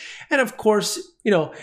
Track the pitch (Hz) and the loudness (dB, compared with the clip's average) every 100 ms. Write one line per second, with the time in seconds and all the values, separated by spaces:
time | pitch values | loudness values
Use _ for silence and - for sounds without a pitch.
0 | - - - 285 240 - 214 208 - - | -18 -18 -2 0 0 0 2 2 0 -6
1 | - _ 226 180 147 - | -10 _ 2 2 2 -8